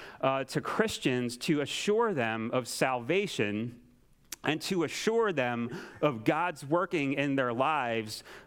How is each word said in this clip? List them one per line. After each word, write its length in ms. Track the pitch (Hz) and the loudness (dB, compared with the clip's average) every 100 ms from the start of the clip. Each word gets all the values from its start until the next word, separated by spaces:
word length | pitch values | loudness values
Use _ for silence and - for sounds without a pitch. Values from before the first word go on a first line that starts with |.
| - - | -18 -2
uh, 220 | 135 135 | 0 2
to 180 | - 147 | 0 -2
Christians 760 | - - 220 - 147 123 120 - | 0 2 2 0 0 2 0 -2
to 240 | - 147 | 0 0
assure 520 | 139 - - 214 233 | 0 -2 2 2 2
them 380 | 156 113 113 113 | 2 0 0 0
of 140 | 127 120 | 0 -2
salvation 1120 | - 139 127 120 185 202 - 104 104 120 - - _ _ _ _ - | 0 0 2 0 0 0 0 0 0 -4 -8 -20 _ _ _ _ -6
and 160 | - 156 | -2 -2
to 220 | - 190 | -2 0
assure 500 | 143 - 214 226 214 | 0 -2 0 2 2
them 380 | 151 123 120 120 170 - - | 2 0 0 -4 -6 -12 -2
of 240 | 151 113 | 0 2
God's 420 | 110 147 - 147 135 | 0 0 0 -4 0
working 460 | 170 190 165 139 | 0 2 0 0
in 240 | 135 143 139 | 0 0 2
their 160 | 123 | 0
lives 720 | 117 139 151 123 113 107 - - - | 2 2 2 0 -2 -2 -8 -14 -18